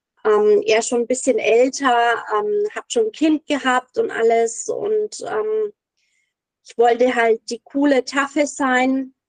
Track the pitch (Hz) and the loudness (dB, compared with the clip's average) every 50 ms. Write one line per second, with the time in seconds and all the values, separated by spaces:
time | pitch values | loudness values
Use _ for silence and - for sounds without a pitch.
0 | _ _ _ _ - 214 214 208 208 208 208 202 - 220 214 220 226 - 254 240 | _ _ _ _ 0 2 2 4 4 4 2 2 2 2 0 0 0 0 -2 -2
1 | 240 - 254 254 - 277 240 220 - - 220 233 254 269 262 - 277 262 240 233 | -2 -2 -4 -2 0 -2 -2 0 0 2 2 4 2 2 0 -2 0 0 2 2
2 | 233 240 233 233 - - 214 208 208 208 208 208 208 208 - 226 - - - 240 | 2 2 0 -2 -4 -4 -4 -2 -2 -2 -2 -2 -2 -4 -6 -10 -12 -6 -2 -2
3 | 220 220 - - 294 320 311 294 - - 294 269 262 262 247 254 - _ - - | -2 -2 -2 0 0 2 2 0 -2 -2 -4 -2 0 0 0 0 -2 _ -4 -4
4 | 453 466 - - 226 226 233 226 233 226 226 - - - - - - 208 220 214 | -4 -4 -2 0 2 2 2 2 2 0 -4 -6 -8 -8 -6 -6 -4 -2 -2 -2
5 | 214 214 - - - - - 214 214 214 214 220 214 208 - _ _ _ _ _ | -2 -4 -8 -12 -10 -8 -6 -4 -4 -4 -4 -4 -4 -6 -8 _ _ _ _ _
6 | _ _ _ _ _ _ _ _ _ _ _ _ _ - - - 233 240 240 240 | _ _ _ _ _ _ _ _ _ _ _ _ _ -8 -2 2 2 2 4 4
7 | 254 254 240 240 233 226 226 226 _ - 240 226 _ - - 277 277 294 277 254 | 2 2 2 2 2 2 2 0 _ -6 -12 -12 _ -8 -4 0 2 2 2 2
8 | 254 - 269 277 277 269 - 311 294 277 - - 285 254 254 254 254 262 262 269 | 0 0 -2 -4 -4 -2 0 -2 -2 -2 -2 -2 -2 0 2 2 2 2 0 -2
9 | 262 262 - _ _ | -4 -8 -12 _ _